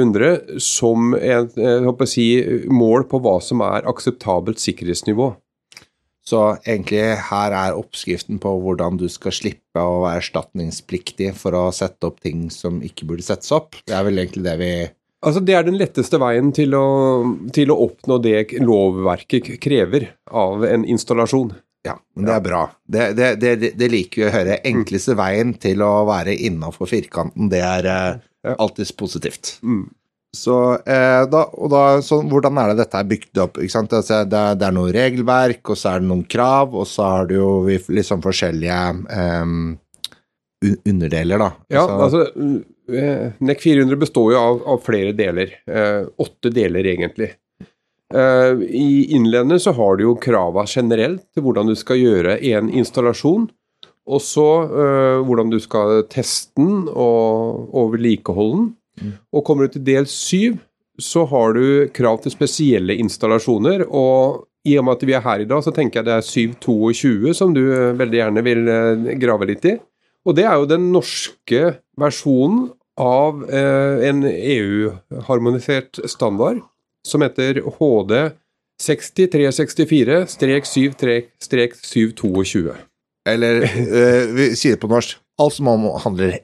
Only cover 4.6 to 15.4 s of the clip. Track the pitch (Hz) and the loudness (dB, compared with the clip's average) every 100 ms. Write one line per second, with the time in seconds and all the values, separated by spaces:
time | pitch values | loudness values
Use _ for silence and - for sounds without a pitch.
4.6 | - - 85 85 107 107 131 95 _ _ | -6 -6 -6 -4 -2 -2 -2 -6 _ _
5.6 | _ - _ _ _ _ - 113 107 101 | _ -20 _ _ _ _ -2 0 2 0
6.6 | 123 107 - 104 110 104 - 101 104 95 | -4 -6 -2 -2 0 -2 -4 -4 -2 -2
7.6 | 95 - - - - 87 - 101 98 92 | -4 -6 -10 -10 -8 -8 -8 -6 -4 -4
8.6 | 92 90 87 90 87 - 98 - 107 - | -4 -2 -2 -4 -6 -8 -8 -6 -8 -10
9.6 | _ 85 87 90 90 87 - 80 - 92 | _ -4 -2 -2 -2 -4 -6 -8 -8 -10
10.6 | 82 - - 90 - - 98 95 95 90 | -10 -10 -10 -10 -8 -8 -8 -6 -4 -2
11.6 | 90 - 92 - 82 - 87 82 85 - | -2 -4 -8 -6 -8 -8 -8 -8 -8 -8
12.6 | 87 87 - - 78 85 - - - 156 | -8 -8 -10 -12 -10 -8 -6 -6 -2 -4
13.6 | - - - 95 104 95 90 98 90 82 | -4 -14 -6 -2 0 -2 -4 -6 -4 -4
14.6 | 90 87 82 - _ _ 156 175 | -4 -4 -8 -12 _ _ -2 0